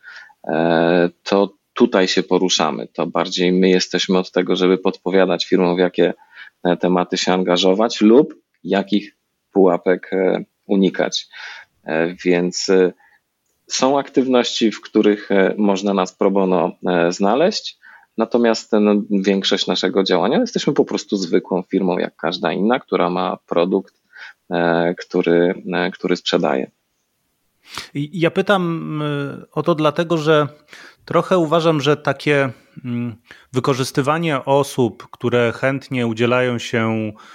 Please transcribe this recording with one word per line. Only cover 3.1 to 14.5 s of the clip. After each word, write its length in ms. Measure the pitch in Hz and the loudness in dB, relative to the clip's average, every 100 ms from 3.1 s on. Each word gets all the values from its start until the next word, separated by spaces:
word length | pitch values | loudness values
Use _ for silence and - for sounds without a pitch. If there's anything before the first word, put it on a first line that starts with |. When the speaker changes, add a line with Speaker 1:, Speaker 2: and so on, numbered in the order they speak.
| 85 87 95 90 | -2 -4 0 2
Speaker 1:
my 160 | 92 92 | 4 4
jesteśmy 500 | 92 - 92 - 92 | 4 0 -4 0 -2
od 140 | 92 | 0
tego, 240 | 92 90 92 | -2 0 2
żeby 220 | 92 92 | 2 2
podpowiadać 680 | 98 - 90 95 92 87 - | 0 -6 -2 2 2 0 0
firmom, 300 | 92 90 87 | 0 2 2
w 20 | |
jakie, 360 | 90 - 87 - _ - - _ | 0 2 0 -2 _ -20 -20 _
e, 120 | 90 87 | -2 0
tematy 400 | 90 90 90 92 | 0 0 0 -4
się 160 | - | -2
angażować 680 | 92 90 87 92 95 110 - | 0 0 0 2 2 0 2
lub 340 | 107 120 - - _ _ | 6 6 4 -2 _ _
jakich 520 | 85 98 98 101 - _ _ _ _ | -4 -2 0 -4 -4 _ _ _ _
pułapek, 580 | 98 92 87 95 90 - | 2 2 2 0 -2 -2
e, 320 | 95 92 92 92 _ - | -2 0 -2 -6 _ -2
unikać. 600 | 101 95 - - - - - - - - _ | 2 2 0 -4 -6 -12 -18 -18 -20 -20 _
E, 300 | - 80 85 92 | -6 -2 -2 -2
więc, 440 | 90 87 90 - - | 0 0 0 -4 0
e, 220 | 92 92 - _ _ _ _ _ _ - | 2 2 -2 _ _ _ _ _ _ -10
są 320 | - 131 143 | -2 0 0
aktywności, 720 | 143 - 131 123 117 | 0 0 2 2 0